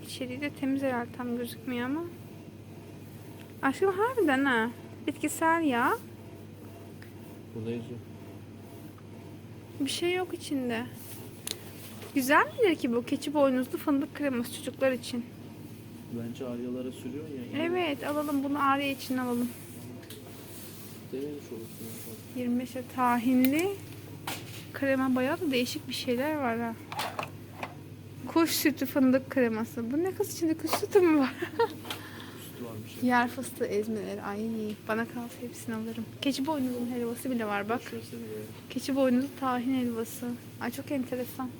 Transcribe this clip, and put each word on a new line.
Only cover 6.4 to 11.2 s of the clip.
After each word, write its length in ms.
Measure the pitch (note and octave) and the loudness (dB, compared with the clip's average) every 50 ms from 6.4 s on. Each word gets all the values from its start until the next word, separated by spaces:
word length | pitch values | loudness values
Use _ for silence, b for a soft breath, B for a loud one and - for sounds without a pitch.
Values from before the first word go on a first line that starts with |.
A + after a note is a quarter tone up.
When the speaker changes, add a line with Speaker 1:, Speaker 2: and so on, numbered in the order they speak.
| - - - - - - - - - - - - - - - - - - - - - - - | -14 -14 -14 -14 -14 -14 -14 -14 -14 -14 -14 -14 -14 -14 -14 -14 -14 -14 -14 -14 -16 -12 -10
Speaker 2:
Burada 160 | A#2 A2 A#2 | -6 -4 -4
yazıyor. 280 | A#2 A#2+ A2+ A2+ A#2+ A#2 - - - - - G2 - - - - - - - - - - - - - - - - - - - - - - - - - - - - - - | -4 -4 -4 -6 -8 -10 -10 -12 -14 -14 -14 -14 -14 -14 -14 -14 -14 -14 -14 -14 -14 -14 -14 -14 -14 -16 -16 -16 -14 -14 -14 -14 -14 -14 -14 -14 -14 -14 -14 -14 -4 -2
Speaker 1:
Bir 100 | C#4+ C4+ | 0 0
şey 240 | - - E4+ F4 F4+ | 0 0 2 2 4
yok 200 | F#4 F#4 F4 F4 | 2 2 0 -2
içinde. 520 | F4 - - D4+ C4+ B3+ A#3+ A#3 A3 B3 B3 - - - - - - | -6 -4 -2 0 0 2 2 0 0 -2 -4 -8 -12 -12 -12 -12 -12